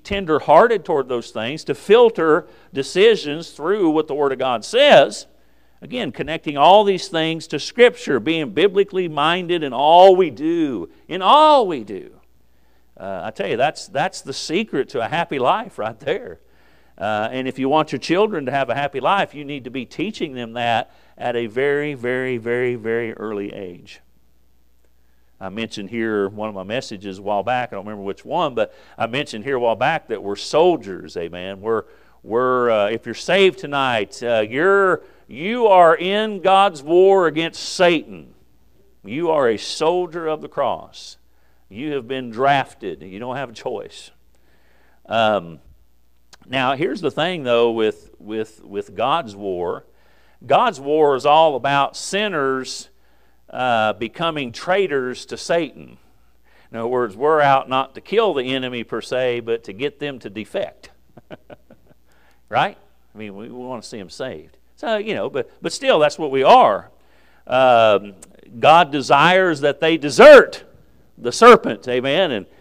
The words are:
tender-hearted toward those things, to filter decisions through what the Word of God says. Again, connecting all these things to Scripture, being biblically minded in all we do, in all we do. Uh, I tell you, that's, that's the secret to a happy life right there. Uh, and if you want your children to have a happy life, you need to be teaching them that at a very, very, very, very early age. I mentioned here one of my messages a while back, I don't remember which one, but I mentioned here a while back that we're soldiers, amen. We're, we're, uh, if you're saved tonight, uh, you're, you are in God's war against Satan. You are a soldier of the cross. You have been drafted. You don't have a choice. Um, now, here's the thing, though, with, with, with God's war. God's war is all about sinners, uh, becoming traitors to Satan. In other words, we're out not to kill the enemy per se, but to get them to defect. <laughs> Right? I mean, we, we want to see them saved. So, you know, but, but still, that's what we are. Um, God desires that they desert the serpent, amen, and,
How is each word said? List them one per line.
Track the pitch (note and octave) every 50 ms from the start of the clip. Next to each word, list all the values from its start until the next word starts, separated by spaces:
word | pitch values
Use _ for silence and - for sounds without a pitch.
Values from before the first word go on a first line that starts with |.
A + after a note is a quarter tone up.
| _
tender-hearted | - G3+ G3 G3 D#3+ D#3 C3+ - - D3 E3 A3 A#3+ A#3 G3+ D3+
toward | - E3+ C#3 C3+ B2
those | B2+ A#2+ A#2 -
things, | - A#2 G#2+ A#2+ D3 D#3+ -
to | - C#3
filter | - - - G3+ A#3 B3 A3+ A3+ - D#3+ D#3+ D3+ F3 E3+ - - - _ _
decisions | - C3+ C3+ - - F3 G3+ A#3 A3 - - D3 D3 D#3+ E3 -
through | - - C#3+ E3 G3+ A3 F#3+ D#3+
what | D3+ D#3 D#3 D3+
the | C#3+
Word | D3 D3 C#3
of | C3 B2
God | C3 C3 B2 A2+ G#2
says. | - - A#3+ C#4+ D4 A#3 D#3+ C#3 - G3+ - - - _ _ _ _ _ _ _ _ _ _
Again, | - C3+ A#2+ B3 A3+ C#3+ A2
connecting | - - C#3+ D#3+ D#3+ - D#3+ D3
all | C#3 C#3+ E3 F#3+ G#3+ G#3+
these | G3+ G3 F3+ - -
things | - E3 D#3+ D#3+ D#3+ E3 D3+ -
to | - D3
Scripture, | - - - - A#3+ A#3+ A#3+ - - - C#3+ A#2+
being | G#2+ D3+ E3 E3 D#3 B2
biblically | F#2+ - E3+ G3+ F#3 G3 G3 G3 - F#3 F#3 E3+
minded | D3+ D3+ C#3+ D#3+ E3+ F#3 F3+ E3 F3 F3 D#3
in | C#3 B2
all | A#2+ C#3+ D3+ E3 F3 F#3 G3 F#3
we | F3+ F#3+ D#3+
do, | A#2+ G#2 D3 D#3+ E3+ E3+ D#3+ C#3+ B2 G2 E2 - - _ _ _
in | D3+ F#3
all | F#3 G3 A#3+ D4 D#4 D#4 D4+ C#4 A#3 F#3
we | E3+ C3 G#2+
do. | G2+ G#2 F#2 C#2 G#1+ - _ _ _ _ _ _ _ _ _ _ _ _ _ _ _ _
Uh, | - - G2 G2 F2+ E2+
I | A2
tell | A2 - G3 F#3+
you, | C#3 A2
that's, | C3 D3+ - - - -
that's | F#2+ C3+ D#3 F#3+ - -
the | - D3
secret | C3 - - - D#3 G3 A3+ A3 - D3 B2+ -
to | - B2+
a | A2+ G#2
happy | C#3 E3+ E3+ - D#3+ C#3
life | A#2+ C3+ F3 G#3 A#3+ G3+ - -
right | G#2 A2 A#2 -
there. | - C3+ E3 G#3+ B3 F#2+ E2+ - _ _ _ _ _ _ _ _ _ _ _ -
Uh, | F#2 G#2 G#2+ G#2 G#2+ A#2
and | B2+ C3 C3
if | C3 B2+ C3+
you | C3 C3+
want | C#3+ D#3 D#3 D3+
your | - B2
children | - - D#3+ F#3 G#3+ G#3+ G#3 D#3+ C#3+
to | B2 C3
have | C#3 C3+ A#2+
a | A#2
happy | C#3 C#3+ C#3+ - C3+
life, | A#2 D3+ F#3+ G3+ E3+ - -
you | D3 D3
need | C#3 D3 C#3+ A#2+
to | B2+
be | A#2 C3 A#2+
teaching | - - - D3+ G#3 G#3+ - G3 D#3 C3
them | B2+ A#2+ A2+ A2+
that | A#2+ A#2+ A#2 A#2 A2 B2+ - _ _ _ _ _ -
at | - B2 A#2+
a | A#2+ A#2+
very, | A2+ G#2 B2 C3+ C#3+ C#3+ D3 D3 D3+ D3
very, | B2+ A#2 B2 B2+ B2+ C3 B2+ B2+ A#2+
very, | A2 A#2 A#2+ B2 B2+ B2 B2
very | A#2+ G#2+ A2 A2+ A2+ A#2+ A2+ -
early | - G#2 A2 G#2+ G2+ G2+ G2+ -
age. | - G2+ F2+ F2 - - - - - _ _ _ _ _ _ _ _ _ _ _ _ _ _ _ _ _ _ _ _ _ _ _ _ _ _ _ _
I | G2+ F#2+
mentioned | F#2+ G#2+ A2+ A2 - - G2+ F#2
here | A2+ A#2 A2+ A2+ G#2+ G#2 G2 F#2+
one | G#2+ G#2 G#2+ A2
of | G#2
my | G2 F#2
messages | F#2+ A2 C3 C3+ - A#2 F#2+ G2 G2+ F#2+ F#2+
a |
while | G2+ G2+ G#2 G2+ F#2+
back, | A2 B2+ B2 B2 A#2 -
I |
don't | G2 F#2+
remember | G#2+ G#2+ G2+ G2
which | G2 F#2+ - -
one, | A2+ C3+ E3+ F3 D3 B2+
but | A2+ G#2+ - - - - - - -
I | A2+ A2+
mentioned | A2+ C#3 D3 - - A2 G2+
here | C3+ C#3 B2+
a |
while | A#2+ A#2 A2+
back | G2+ B2 C#3+ E3 D3+ - -
that | A2+ G2 -
we're | G2 G2+ -
soldiers, | - - - D3+ E3 F3+ E3+ C#3 A2 G2 F#2 E2+ F2 E2 - F2+
amen. | E2+ E2+ E2+ F2+ F2+ F#2+ G2 G2
We're, | G2 A2 A2+ A2 G2 - - _ _ _ _ _ _
we're, | - G#2 A#2 B2+ B2+ B2+ B2+ A#2+ A#2+
uh, | A2+ G#2+ G2+ G#2
if | A#2 A2 -
you're | A#2+ A2
saved | - - - F3 G3 G3 F#3 E3+ -
tonight, | - D3 C#3+ C#3 C3+ C3 B2 A2 G2+ - - - B2
uh, | A#2 A#2+ A2 G#2+ G#2+
you're, | A#2 C3+ E3 F#3+ G3 G3 G3 F#3 F3 - - - _ _ _ _
you | - B2 D#3 G3+ A#3 B3 A#3+ G#3+
are | F#3+ F3+ F3 E3 E3 D3
in | E3+ F#3 G3 G#3 A3 A3 G#3 G3
God's | F#3+ F#3+ F#3+ G3 G3 G3+ F3 D3
war | C3+ D3+ E3+ F3 F#3 G3 G3 F#3+ F3+ D#3+
against | D3 D#3 E3 E3 - -
Satan. | - - - - F#3 F3 F3 D3+ - - G2+ E2+ D2+ B1+ _ _ _ _ _ _ _ _ _ _ _ _ _ _ _
You | G2 G#2+ D3+ E3+ E3
are | D#3+ D3+ C3+ A#2
a | - D3+
soldier | - - - - D#3+ D#3 F3 F3+ F3+ E3+ D#3 F3 E3 D#3
of | D#3 -
the | A2+ C#3+
cross. | - - C#3 A#2 F#2+ D#2 - D#2 _ - - - - _ _ _ _ _ _ _ _ _ _ _
You | F#2+ G#2+ C#3 D#3
have | D3 C#3 A#2 A2+
been | C3 C3 B2+ A#2+
drafted. | A2+ A2 C3+ C#3 C#3+ C#3 B2+ - - _ - F#2+ D#2+ - D#2
You | F#2+ F#2 G2+
don't | A#2+ B2+ B2+
have | C3+ C#3 A#2+
a | A#2
choice. | - - C3 - G2+ G#2 - - - - - _ _ _ _ _ _ _ _ _ _ _ _ _ _ _ _ _ _ _ -
Um, | G#2 A2+ A2+ G#2+ G#2+ G2 E2+ E2+ E2 D2 _ _ - _ _ _ _ _ _ _ _ _ _ _ - _ _ -
now, | B2 C3+ B2+ B2+ C#3
here's | B2+ D#3+ A3 C#4+ A#3
the | F3 C#3
thing, | - - D3+ F3 F#3 E3+
though, | C#3 B2 A#2+ A#2 A#2+ A#2+
with, | A2+ A2+ A2 A2 G#2 - - - - _
with, | - G#2 G#2+ A2 A2 - - _ -
with | - G2 G2+ G2+ - G#2
God's | F2+ A2 C3 D3 E3 E3 A2+ G2+
war. | G2 G#2 G2 F#2 F2 F2 F2 G#2 C#3 - _ _ _ _ _ _ _ _ _ _ _ -
God's | A#2+ C3+ F3 A#3 B3 F#3+ C3
war | C#3 C#3 D3+ D#3 D#3 C#3+ C#3
is | B2+ A#2
all | C#3+ D3 D#3+ D#3+ D#3+ C#3+
about | B2 A#2 C#3 C#3+ C#3+ C#3 - - -
sinners, | - - - G3 G#3+ G#3+ F#3 D#3 C#3 C3+ C3 C3 B2+ - - - - - _ _ _ _ _ _ _ _ _ _ _ _
uh, | - A#2+ B2+ B2+ A#2+ A2+ A2 G#2+ G2+
becoming | G#2 A#2 A2+ - - F3 E3 D#3+ D3+ C#3 A#2+
traitors | A2+ - - F3 F3+ G3+ G3 F3 D3 C#3 B2+ B2+ B2 - -
to | - B2 A2+
Satan. | - - F3 E3+ E3 C3 - - D2+ B1 A#1+ - _ _ _ _ _ _ _ _ _ _ _ _ _ _
In | - A2+
other | A2+ A#2+
words, | B2+ B2+ B2 A2 F#2
we're | G#2 C3 D3+ D#3+ D#3
out | D3 C#3 C3+ C3+ - -
not | C3 C3 C3+ - -
to | -
kill | - - F#3+ G#3 A#3 G3+ D#3+
the | C#3+ B2
enemy | B2+ C3 C3+ B2+ B2+ B2+ A#2+ A2
per | - - A2+
se, | G#2 - C3+ B2 B2+ B2+ A#2+ A#2+
but | A#2 A2+ A2+ A#2 -
to | - F#2+
get | G2 C3+ C#3+ - _
them | D3 D3 C#3 A#2+
to | - A#2
defect. | G2 G#2+ G#2 - - G3 F#3+ - - _ - - _ _ _ _ _ - _ _
<laughs> | - - _ _ - - _ _ - _ _ _ _ _ _ _ _ _ _ _ _ _ _ _
Right? | G#2+ A#2+ D3+ G3 - - _ _ _ _ _ _ _
I | G#2
mean, | G#2+ G#2 F#2+
we, | G2 A2 B2
we | A#2+ B2
want | B2 B2 B2+ A#2
to | G#2 -
see | - A2+
them | F#2+ E2
saved. | - - C3+ C3 G2 D#2 D#2+ D#2+ _ _ _ _ _
So, | _ - A#3 A3 G#3+
you | G#3 A3 F#3
know, | A2 G2 C3
but, | C#3+ C#3 A#2 - _ _ -
but | E3 -
still, | - C#4 C4+ A#3+ E3
that's | D3+ D3 - -
what | D#3+ D3
we | C3 C3+ C3
are. | D#3 A3 B3+ A#3+ B2 G2+ F2+ F2+ - _ _ _ _ _ _ _ _ _ _ _ -
Um, | B2+ B2+ C3 B2+ B2 A#2 A2+ A2 G#2 G2 G2+ G2+ F#2+ F#2 - - _ - - - - A#2
God | A#2 C#3 D#3 E3+ F3 C#3+
desires | C#3 D3 B2+ C3 D3 C#3 D3 E3+ F#3 F#3+ F#3+ F3+ D#3+ C#3
that | C#3 D3 C3+ -
they | D#3+ D#3+ E3 E3
desert | - D3+ B2 A#2 A3+ D4 D4+ B3+ D#3 - - - - _ _ - _ _ _ _ _ _ _ -
the | - A#2+
serpent, | - - A3+ B3 A#3 - - - A#2 G2+ - B2+
amen, | B2 B2+ A#2+ C3+ C#3 F3 G3 E3
and, | B2+ G2+ F#2 - _ _